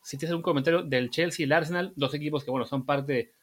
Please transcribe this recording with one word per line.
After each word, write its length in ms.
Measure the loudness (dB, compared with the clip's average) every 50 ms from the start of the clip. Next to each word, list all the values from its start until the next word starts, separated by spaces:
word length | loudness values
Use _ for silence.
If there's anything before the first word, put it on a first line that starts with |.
si 160 | _ -12 -8 -6
tienes 140 | -4 -2
algún 100 | -2 -2
comentario 400 | 0 2 2 2 4 4 2 2
del 300 | 2 2 0 0 0 0
Chelsea 320 | 0 0 0 0 0 -2 0
y 20 |
el 80 | 4 4
Arsenal, 400 | 2 2 2 -2 -2 -2 -4 -2
dos 200 | -2 -2 0 0
equipos 280 | -2 -4 -2 -4 -4 -2
que, 60 | -2
bueno, 160 | -2 -2 -2
son 220 | -2 -2 -4 0 0
parte 460 | 0 0 0 0 -2 -2 -2 _ _ _